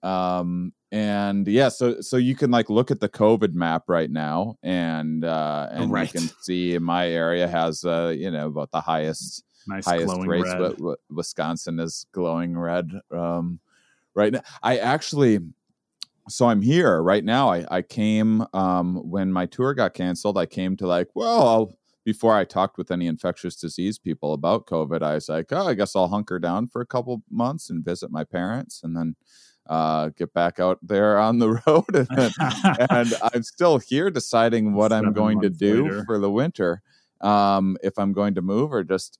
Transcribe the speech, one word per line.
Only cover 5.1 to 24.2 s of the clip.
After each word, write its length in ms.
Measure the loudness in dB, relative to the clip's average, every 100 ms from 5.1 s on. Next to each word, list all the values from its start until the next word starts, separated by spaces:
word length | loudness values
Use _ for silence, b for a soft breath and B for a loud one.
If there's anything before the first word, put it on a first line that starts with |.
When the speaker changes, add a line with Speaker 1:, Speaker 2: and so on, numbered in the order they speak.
| -4
Speaker 1:
uh, 420 | -2 -2 -2 -4 -6
and 180 | -6 -2
Speaker 2:
Right. 220 | -2 -2
Speaker 1:
you 60 | -4
can 100 | -6 -8
see 360 | -6 -2 0 0
my 300 | 0 0 0
area 400 | 0 0 2 0
has, 340 | 0 0 -2
uh, 320 | -2 -2 -2 -4
you 140 | -4
know, 160 | -6 -6
about 240 | -6 -6
the 120 | -6
highest, 600 | -2 -2 -2 -6 -10 -16 -20 b b
Speaker 2:
Nice 180 | -8 -2
Speaker 1:
highest 200 | 0 0
Speaker 2:
glowing 220 | -2 -2
Speaker 1:
rates. 160 | 0
Speaker 2:
red. 140 | 0 -2
Speaker 1:
Wi-, 140 | -4
Wi-, 220 | -4 -8 -8 -10
Wisconsin 680 | -10 -8 -6 -6 -6 -6 -6
is 260 | -6 -8 -12
glowing 440 | -4 -2 -2 -4 -4
red, 360 | -2 -2 -4 -8 -10
um, 480 | -6 -4 -2 -4 -8 _ _ _ _ _
right 180 | 0 0
now. 100 | 0 -6 B
I 140 | -2 0
actually, 640 | 0 -2 -2 2 4 4 0 -14 _ _ _ _ -20 _ -10
so 180 | 2 4
I'm 140 | 4
here 400 | 4 4 4 4
right 220 | 4 2
now. 260 | 2 2 2
I, 160 | 2 -2
I 140 | -4
came, 600 | -4 -2 0 2 2 0 -2
um, 420 | -2 0 2 0 -4 -4
when 220 | -4 -2
my 140 | 0 -2
tour 280 | -2 -2
got 180 | 0 0
canceled, 460 | 0 -4 -2 -2 0
I 80 | -2
came 300 | -2 -4 -2
to, 100 | 0
like, 220 | 0 0
well, 340 | -2 0 4 6
I'll, 280 | 4 2 -4 _ _
before 320 | -6 0 4 4
I 80 |
talked 340 | 2 0 -2 -2
with 140 | -6
any 160 | -2 -2
infectious 480 | -2 -4 -4 -8 -8
disease 420 | -10 -6 -6 -6
people 340 | -6 -6